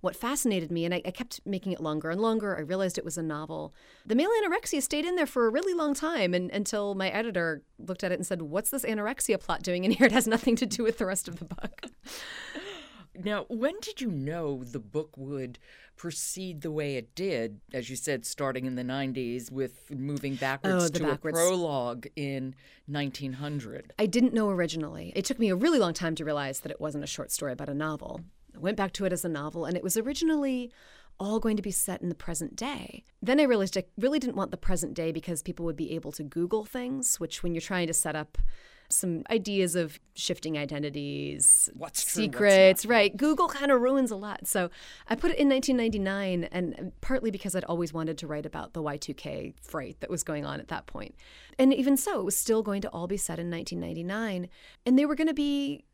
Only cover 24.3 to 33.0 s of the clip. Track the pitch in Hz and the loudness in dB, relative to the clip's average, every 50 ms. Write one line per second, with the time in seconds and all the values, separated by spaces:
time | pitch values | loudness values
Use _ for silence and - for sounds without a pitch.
24.3 | - 226 214 208 196 180 175 165 160 165 156 147 160 160 160 175 - - 185 - | 4 4 2 2 2 2 0 0 0 -4 -4 -6 -6 -10 -10 -4 -4 -4 -2 -2
25.3 | 262 - 233 208 185 175 226 330 330 269 202 170 165 - 180 165 160 - 160 151 | 0 2 2 2 4 4 4 4 6 6 4 4 0 -2 -2 -2 -2 -2 -2 -2
26.3 | 151 147 143 135 135 - - - 156 - - 156 143 147 143 139 - - 139 - | -2 -2 -2 -4 -6 -6 -8 -8 -8 -6 -6 -6 -4 -4 -6 -6 -6 -8 -6 -6
27.3 | - - - 139 127 123 139 143 139 143 156 156 156 - - - - - 170 - | -4 -4 -4 -4 -6 -6 -6 -6 -4 -2 -2 -2 -4 -4 -8 -10 -10 -12 -12 -14
28.3 | - _ - _ - - 143 185 220 208 196 185 - - 196 185 180 170 - 175 | -20 _ -20 _ -14 -4 -2 -2 0 0 0 -2 -2 0 0 0 0 0 -2 -2
29.3 | 160 143 143 151 - 170 160 139 180 180 - 185 175 226 220 254 294 - 330 320 | -2 -2 -4 -4 -4 -4 -4 -2 -2 -2 0 0 0 0 0 0 -2 2 2 4
30.3 | 320 294 285 269 262 247 247 240 - _ - - - - - - - - 196 202 | 4 4 2 0 0 -2 -2 -6 -12 _ -20 -20 -20 -20 -20 -20 -10 -6 -4 0
31.3 | 214 226 - 226 214 214 185 202 185 - - - 180 - - 175 170 - - - | 0 2 2 2 0 0 -2 -2 -2 -2 -2 -2 -4 -4 -4 -4 -4 -4 -6 -6
32.3 | 170 - 160 - - - 220 277 285 - - - - - | -4 -4 -6 -6 -6 -6 -6 -6 -6 -8 -10 -12 -14 -18